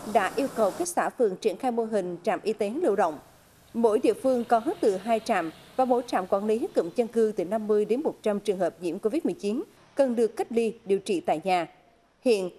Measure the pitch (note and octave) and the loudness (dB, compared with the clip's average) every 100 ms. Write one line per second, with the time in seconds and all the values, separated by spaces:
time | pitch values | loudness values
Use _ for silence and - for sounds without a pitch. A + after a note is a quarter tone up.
0 | A3 G#3+ F#3 - C#4 - G3+ - F4 - | -2 0 0 -2 -4 0 0 0 -4 -2
1 | E3+ - A3 F#3 G#3+ F3+ C4 A#3 A3+ A3 | -2 0 0 0 -4 -2 -2 -2 -2 -2
2 | F3+ E3+ A3 E3+ G3+ G#3+ G3+ C4 E4+ G3+ | -2 -4 -4 -2 -2 -2 -2 0 0 2
3 | F3 D3+ - - _ _ _ A3+ A3+ G#3 | 0 -2 -12 -20 _ _ _ 0 2 4
4 | C4+ G#3 C4+ B3+ A3+ A#3 A#3+ - A#3+ F#3 | 2 2 2 0 2 0 0 0 0 0
5 | G#3 A3+ A3 G3 D#3+ - - - B3+ B3 | 0 -2 0 -2 -2 -8 -8 0 2 2
6 | B3 A#3 F#3 G3 G#3+ A3 F4 - F3 - | 0 -2 0 0 2 0 0 -2 -2 0
7 | A3+ A3+ A3 G#3 F3 A3 G#3 G#3 G#3 A#3+ | -2 2 0 0 -4 -2 0 0 2 0
8 | D4+ - A3 G#3 G3+ F#3+ E3+ - F3 F3+ | -2 -2 -2 -2 -2 0 -2 -2 -6 -2
9 | G#3+ C#4+ B3 F3 G3+ A#3+ G#4+ - _ - | -2 -2 -2 -2 -2 -4 -6 -12 _ 2
10 | C4+ A#3 A3 - G4 A#3 A3+ A3+ F#3 G3 | 2 4 0 0 -2 0 0 -2 -2 -2
11 | G3 F3 - D#3+ F#3+ F3+ E3 - _ _ | 0 -2 0 -2 0 0 -2 -10 _ _
12 | _ _ B3+ G#3 F3+ | _ _ 2 2 0